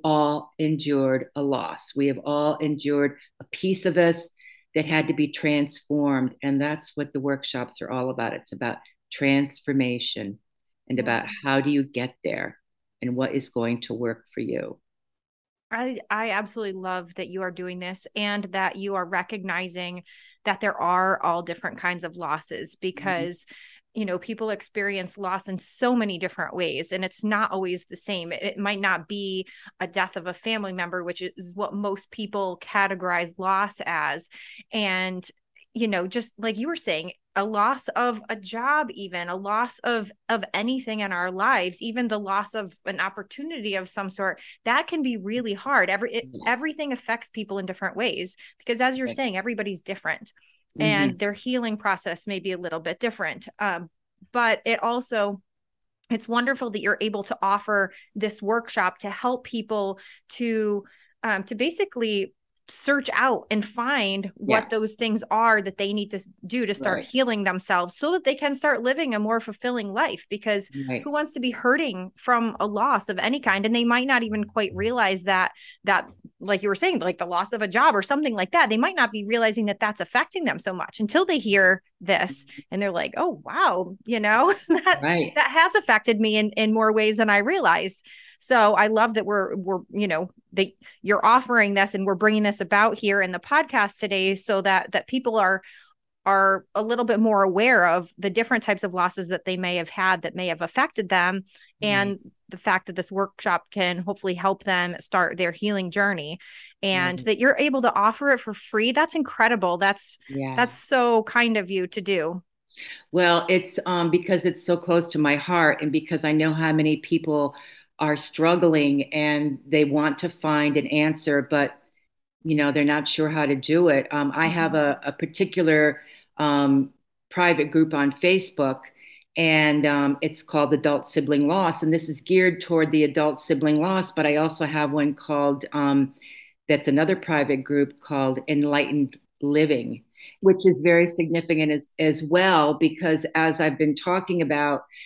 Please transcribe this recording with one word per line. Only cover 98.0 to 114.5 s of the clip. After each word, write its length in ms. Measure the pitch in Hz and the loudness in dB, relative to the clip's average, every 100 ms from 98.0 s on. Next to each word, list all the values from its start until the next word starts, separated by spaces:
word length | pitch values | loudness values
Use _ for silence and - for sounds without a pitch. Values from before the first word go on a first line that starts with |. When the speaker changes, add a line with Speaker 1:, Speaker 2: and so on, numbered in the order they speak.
| 170 - | 0 -4
Speaker 2:
the 140 | 196 | -2
different 320 | 185 226 240 | 0 0 0
types 200 | 214 190 | 0 -2
of 120 | 202 | -2
losses 340 | 180 180 - 175 | 0 -2 -2 -6
that 160 | 180 | -6
they 140 | - 185 | -4 -4
may 180 | 185 175 | -2 -2
have 140 | 165 | -4
had 320 | - 185 180 | 0 2 2
that 120 | - | -2
may 120 | - 185 | -6 -4
have 160 | 160 | -4
affected 480 | 170 - 302 - 185 | -2 0 0 -2 0
them, 340 | 185 180 196 190 _ _ _ | 2 2 0 -8 _ _ _
Speaker 1:
Right. 60 | 208 | 0
Speaker 2:
and 300 | 202 202 196 - _ _ | 2 0 -4 -10 _ _
the 80 | 185 | -6
fact 300 | - 185 - | 0 0 -2
that 100 | 180 | -8
this 160 | 180 | -6
workshop 540 | 190 196 - 208 175 - | -4 -4 -4 -2 -2 -2
can 280 | 202 180 175 | -2 -2 -2
hopefully 360 | 180 196 190 | -4 -4 -4
help 300 | 175 190 196 | -2 0 -2
them 320 | - 185 175 175 | -2 0 0 -4
start 360 | - 185 175 170 | -2 0 0 0
their 160 | 175 | -4
healing 380 | 170 208 202 180 | -2 -4 -2 -4
journey, 480 | 180 202 180 147 175 - - - _ | 0 0 0 -6 -12 -16 -20 -20 _
and 360 | 196 185 180 180 | -2 0 0 0
Speaker 1:
Right. 80 | 220 | -2
Speaker 2:
that 120 | 208 | 2
you're 180 | 262 - | 2 4
able 240 | 294 269 | 2 2
to 120 | 240 | 2
offer 360 | - 208 220 277 | 4 2 2 0
it 100 | 254 | 0
for 140 | 226 | 0
free. 360 | 196 - 220 233 | -12 -4 -2 0
That's 240 | 262 320 | 2 0
incredible. 640 | 330 269 - 226 233 180 175 | 0 -4 2 2 4 0 2
That's, 400 | 196 202 - - - | 2 0 -6 -14 -10
Speaker 1:
Yeah. 260 | 135 135 131 | -8 -4 0
Speaker 2:
that's 180 | 247 | 0
so 500 | - - 262 240 226 | 0 0 2 4 4
kind 340 | 220 240 233 220 | 2 2 2 2
of 120 | 180 | 0
you 160 | 190 180 | -2 -4
to 120 | - | -6
do. 420 | 185 190 156 180 - _ _ - - - _ | -2 0 0 -4 -12 _ _ -20 -18 -18 _
Speaker 1:
Well, 320 | 175 175 170 175 | 4 6 4 4
it's, 280 | 185 180 - | 2 2 -4
um, 260 | - 175 170 | -2 0 2
because 360 | 175 175 180 | 2 2 2
it's 180 | 180 | 0